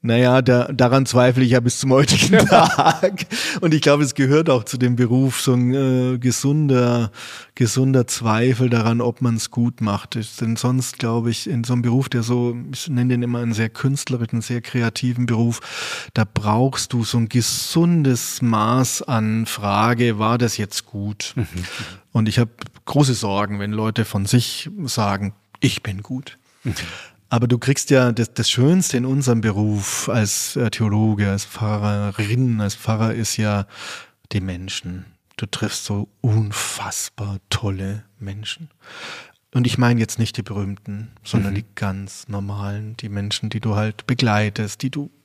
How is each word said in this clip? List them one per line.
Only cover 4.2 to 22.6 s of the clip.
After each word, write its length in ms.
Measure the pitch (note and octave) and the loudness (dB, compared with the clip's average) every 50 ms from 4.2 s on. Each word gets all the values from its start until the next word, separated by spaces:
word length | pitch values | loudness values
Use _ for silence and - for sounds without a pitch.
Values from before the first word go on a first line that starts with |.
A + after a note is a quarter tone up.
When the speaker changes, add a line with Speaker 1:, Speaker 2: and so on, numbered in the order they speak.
| C#3 C3 C#3+ D3+ D#3+ D#3+ | 2 4 4 4 4 4
Speaker 1:
auch 160 | C#3 B2 G#2+ | 2 2 2
zu 140 | - - B2 | -2 -2 0
dem 180 | B2+ B2 B2 | 2 2 4
Beruf 460 | A#2 B2 A2+ A#2 B2+ C3+ C3 A#2+ - | 2 2 2 4 4 2 2 0 0
so 120 | - - B2+ | 0 2 2
ein, 200 | B2 B2 B2 B2+ | 4 4 2 2
äh, 440 | C#3 C3+ C3 C3 B2+ B2+ B2+ B2+ B2 | 2 2 2 2 2 2 0 -2 0
gesunder, 920 | B2 B2+ A#2 - - C#3 C#3+ D3+ D#3 C#3+ C3+ B2 B2 A#2+ A#2+ A#2+ A#2 G#2+ - - - - - - - - _ | 0 -2 -2 0 0 0 2 2 2 4 4 4 4 4 2 2 0 -2 -4 -10 -16 -16 -16 -18 -18 -20 _
gesunder 500 | - B2+ A2+ - C3 C3 C3 C3 C3 A#2+ | 0 0 0 2 2 0 4 4 2 2
Zweifel 640 | - - - A#2+ A2+ G#2+ A2 A#2+ C3 C3 A2 B2+ B2 | 2 -2 -4 -2 0 2 2 4 2 2 2 2 2
daran, 320 | A#2 A#2 A2 A2+ A#2 A#2 | 2 2 2 2 2 2
ob 200 | A#2 A#2+ A#2 - | 0 -2 -2 -2
man's 280 | C3 A#2+ A#2 A2+ - - | -2 0 0 -2 -4 -6
gut 320 | - - A#2 A#2+ A#2+ - | -2 0 0 0 0 -2
macht. 340 | A#2 G#2+ G2+ G2+ - - - | -2 -2 -2 -2 -4 -6 -8
Ich, 200 | A#2 A2 - - - | -8 -8 -8 -8 -6
denn 180 | B2 A2+ A2+ | -4 -4 -2
sonst, 440 | A#2 - B2 B2+ C3 B2 - - - | -2 0 0 0 0 -2 -4 -6 -6
glaube 320 | - A#2 A2+ A#2+ A2+ A#2 | -4 -2 -2 0 0 -2
ich, 180 | A#2 - - G#3+ | -2 -4 -4 -4
in 140 | E3+ A#2+ A#2 | -4 -4 -2
so 100 | A#2 B2+ | -2 -2
einem 80 | B2 | 0
Beruf, 280 | A#2 A#2+ A#2 C3 C3+ - | 0 2 0 0 0 0
der 120 | - B2 | -2 -2
so, 340 | A2+ A2+ B2 B2 A#2+ A#2+ A#2+ A#2+ B2 C#3+ | 0 0 0 0 0 -2 -2 -6 -10 -12
ich 160 | C3+ B2 - - | -10 -10 -8 -4
nenne 260 | C#3+ B2 B2 B2 B2+ | -2 0 2 2 2
den 80 | A#2+ A#2+ | 0 0
immer 160 | A#2+ A#2+ B2 | -2 -2 -2
einen 140 | A#2+ A#2 A2+ | -2 -2 -2
sehr 160 | G#2+ A2+ A2 | -2 -2 -4
künstlerischen, 720 | - - - C3 C#3 C#3 - - C3 A#2+ A#2 A2+ - A#2 | -4 -2 -2 -2 -2 -2 -2 -4 -4 -4 -2 -2 -2 -4
sehr 200 | A2 - B2 A#2+ | -4 -4 -6 -6
kreativen 640 | A2+ - - B2+ A#2 A2+ A2+ - - B2 B2 A#2+ B2 | -6 -4 -4 0 0 0 -2 -2 -2 -2 0 0 0
Beruf, 840 | A#2 A#2 A2 A#2 A#2 A#2 - - - - - - - - - - - - | 0 2 2 2 0 0 -2 -8 -12 -12 -10 -10 -8 -8 -10 -12 -6 -2
da 120 | - A2 G#2 | -2 -2 0
brauchst 640 | _ - G#2 G#2 G#2+ A2+ B2+ C#3 B2+ - - - - | _ -4 0 2 2 2 2 2 0 -4 -6 -4 -2
du 100 | A#2+ A2+ | -2 -2
so 140 | - - B2 | 0 0 0
ein 100 | A#2 A2 | 0 2
gesundes 1120 | - B2 A2+ - - - - - - E3 E3+ E3+ F3 E3 D3+ C3+ B2+ A#2+ - - - - - | 0 0 0 0 -2 -4 -6 -2 2 2 4 4 4 4 4 4 2 2 -2 -6 -6 -2 0
Maß 580 | A#2+ A2+ G#2+ G#2+ A2 A#2+ C3 C3 A#2+ - - | 0 2 2 2 2 4 2 2 2 0 -6
an 460 | - - C3 A2+ A2 A2 A2 A2 A2+ - | -4 -2 0 0 2 0 0 -2 -2 -4
Frage, 720 | - - G#2 G#2 G2+ G2+ G#2+ A2+ B2 A#2 B2 A#2+ A2+ G#2 | -6 -4 -2 0 0 2 2 2 2 2 2 2 2 0
"War 180 | G#2+ A2 A#2 B2 | 0 0 2 2
das 200 | B2 A#2 - - | 0 0 0 -2
jetzt 280 | G#2+ G2 - - - | -6 -6 -6 -10 -10
gut?" 480 | _ - G#2 G2+ G#2 G#2+ - - - - | _ -8 -6 -6 -6 -6 -6 -10 -8 -4
Speaker 2:
Mhm. 120 | - A2 - - F2+ F2+ - - - G#2+ - F#2 - _ _ _ | -4 -4 -4 -4 -8 -8 -8 -10 -12 -12 -12 -14 -18 _ _ _
Speaker 1:
Und 160 | A#2+ A2 A2 | 0 2 2
ich 80 | G#2 - | 2 2
hab 120 | A#2 A2+ _ _ | 0 0 _ _